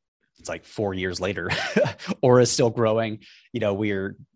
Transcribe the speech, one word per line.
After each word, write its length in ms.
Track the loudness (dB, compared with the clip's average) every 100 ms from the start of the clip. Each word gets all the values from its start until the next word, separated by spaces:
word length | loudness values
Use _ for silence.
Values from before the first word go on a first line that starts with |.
| _ _ _ _
it's, 120 | -12
like, 160 | -12 -12
four 280 | -6 -6
years 260 | -4 -6 -4
later, 300 | -4 -4 -4 -6 -2 0 -2
<laughs> 360 | -4 -10 0
Aura 220 | 6 6
is 80 | 6
still 180 | 4 0
growing. 500 | 2 0 2 -2 -6 -14 -20 _
You 80 | -4
know, 120 | -2
we're, 420 | 0 -2 -2 -4 -8 -20